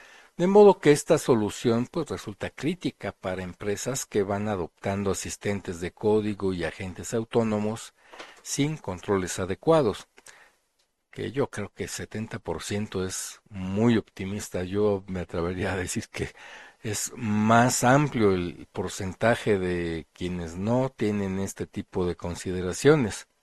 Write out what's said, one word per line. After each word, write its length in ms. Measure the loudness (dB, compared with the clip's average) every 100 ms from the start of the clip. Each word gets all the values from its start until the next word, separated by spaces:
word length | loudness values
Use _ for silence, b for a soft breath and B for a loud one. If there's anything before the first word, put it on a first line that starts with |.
| B B B -2
de 100 | 4
modo 320 | 8 10 8
que 140 | 6
esta 240 | 6 4 2
solución, 680 | 4 4 2 0 0 2 0
pues, 200 | -4 -6
resulta 440 | -6 -8 -8 -10
crítica 600 | -4 -4 -2 -4 -6 -10
para 320 | -6 -6 -6
empresas 640 | -6 -6 -4 -4 -4 -6 -2
que 180 | 0
van 240 | 0 0 -2
adoptando 640 | -2 -4 _ -4 -2 0
asistentes 720 | -2 -4 -6 -4 -4 -6 -8
de 100 | -8
código 640 | -2 2 2 0 -2 -4
y 100 | -2
agentes 500 | -4 -6 -10 -10 -6
autónomos 800 | -6 -2 0 2 0 -2 -6 -12 B B B B B
sin 340 | -8 -2 -2 -4
controles 640 | -8 -6 0 0 0 -4
adecuados, 680 | -6 -2 2 4 4 -2 -10 -20 B B B B _ _ _ _ _
que 220 | -10 -8
yo 160 | -4 -4
creo 240 | -6 -10
que 160 | -10 -10
setenta 500 | -10 -10 -10 -10 -10
por 240 | -8 -8
ciento 420 | -6 -6 -4 -4 -6
es 360 | -6 -12 -14 -16
muy 480 | -10 -4 2 4 4
optimista. 640 | 0 -8 -8 -8 -6 -6
Yo 400 | -4 0 2 0 -4
me 120 | -8
atrevería 540 | -6 -4 -4 -2 -4
a 20 | -4
decir 320 | -4 -6 -8
que 260 | -8 -10 -10 B B B B
es 300 | -8 -6 -6 -6
más 640 | 0 2 6 6 6 4
amplio 480 | 4 4 4 4 4
el 340 | 4 -2 -8 -12
porcentaje 880 | -8 -6 -6 -8 0 0 2 2 2
de 480 | 2 -2 -2 -4 -8
quienes 420 | -8 -6 -6 -8 -6
no 340 | -2 0 0
tienen 500 | -2 -2 0 -2 -4
este 280 | -6 -8 -10
tipo 380 | -10 -6 -2 -2
de 100 | -4
consideraciones. 1120 | -8 -8 -6 -4 -4 2 6 6 4 -4 -14 _